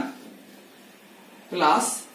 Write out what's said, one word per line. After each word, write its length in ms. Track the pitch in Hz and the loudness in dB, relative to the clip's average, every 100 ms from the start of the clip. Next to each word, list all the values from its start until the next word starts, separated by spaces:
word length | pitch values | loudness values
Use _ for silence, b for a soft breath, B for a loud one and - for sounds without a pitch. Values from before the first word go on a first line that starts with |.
| - - - - - - - - - - - - - - - | 0 -8 -18 -20 -20 -20 -20 -20 -20 -20 -20 -20 -20 -20 -8
plus 340 | 180 151 - 220 - - | 2 4 4 2 -4 -10